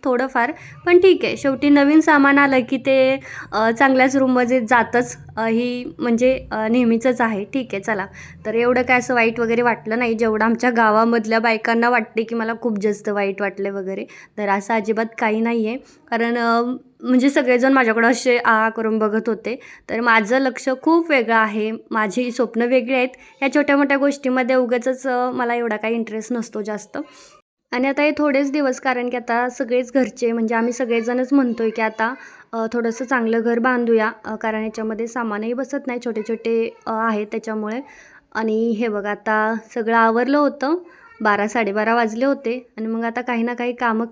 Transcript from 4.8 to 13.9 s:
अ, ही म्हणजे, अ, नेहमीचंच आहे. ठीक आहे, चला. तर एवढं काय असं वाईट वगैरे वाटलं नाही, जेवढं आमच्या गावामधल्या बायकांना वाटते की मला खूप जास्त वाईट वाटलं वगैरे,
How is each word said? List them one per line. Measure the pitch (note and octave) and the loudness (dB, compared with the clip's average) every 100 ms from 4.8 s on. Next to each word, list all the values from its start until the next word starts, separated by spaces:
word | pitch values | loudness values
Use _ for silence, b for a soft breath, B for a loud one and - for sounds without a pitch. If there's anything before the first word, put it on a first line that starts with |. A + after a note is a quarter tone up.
| A3+ A#3+ B3 - - - | 2 0 -2 -6 -12 -6
अ, | |
ही | A3+ A3+ B3 B3 B3 - | -2 0 -2 -4 -10 -6
म्हणजे, | A#3+ A3+ B3+ C4 - | -2 2 2 2 -4
अ, | G#3+ A3 | -4 0
नेहमीचंच | A#3+ A#3+ A3+ B3+ B3 | 2 2 2 0 0
आहे. | A3+ G#3 | 0 -2
ठीक | G3+ C4+ A#3+ | -6 -6 -6
आहे, | G3 | -6
चला. | G3 G3+ G3 B B B A3 | -4 -6 -6 B B B -4
तर | |
एवढं | A3+ A#3+ B3 | 0 2 2
काय | B3+ B3 | 2 0
असं | A#3+ | 2
वाईट | B3 A3+ A#3 | 2 2 0
वगैरे | A3+ A#3 | -2 0
वाटलं | A#3+ A3+ G#3+ A3+ | 0 -2 -4 -2
नाही, | B3 | -2
जेवढं | A3 A3+ G#3+ | 0 0 0
आमच्या | A3 A3+ B3 | 0 0 0
गावामधल्या | A#3+ A3 G#3+ A#3 A#3 G#3+ A3+ | 2 4 4 2 0 0 0
बायकांना | A#3 A3 A3 A3+ A#3 | 0 0 0 0 2
वाटते | B3 A3+ A3+ | 0 0 -4
की | A3+ | -4
मला | A#3 A3 A3+ | -4 -6 -4
खूप | A#3+ G#3 | -4 -2
जास्त | G#3+ G#3 G#3+ | -2 -2 -4
वाईट | G#3 G3 F#3+ | -2 -2 -2
वाटलं | G3+ G3 G3 | -6 -4 -6
वगैरे, | G3 F#3+ | -6 -8